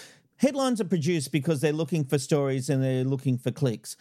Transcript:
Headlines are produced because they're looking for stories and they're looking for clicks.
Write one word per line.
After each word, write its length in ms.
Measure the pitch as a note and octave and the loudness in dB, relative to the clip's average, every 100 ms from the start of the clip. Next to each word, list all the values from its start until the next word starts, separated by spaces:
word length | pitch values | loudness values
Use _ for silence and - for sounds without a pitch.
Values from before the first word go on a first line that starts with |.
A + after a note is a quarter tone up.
| - - _ _ | -20 -20 _ _
Headlines 420 | C#4 C#4 C4 A3+ | 0 2 0 0
are 60 | |
produced 480 | F3+ F3+ C#3 E3+ C3 | 0 0 0 0 0
because 300 | D#3 C3 D3 | -2 0 0
they're 100 | D3+ | 0
looking 320 | D3+ D#3+ E3 | 0 -2 -2
for 140 | C3+ D3 | 0 0
stories 500 | C3+ D3 C#3 C3+ C3 | 2 2 2 0 0
and 160 | C3+ | 0
they're 200 | C3 C3 | 2 0
looking 340 | C3 C3+ C3+ B2 | 0 -2 0 0
for 120 | B2+ | -2
clicks. 460 | - C#3 G#2+ - - | 0 -2 -2 -10 -18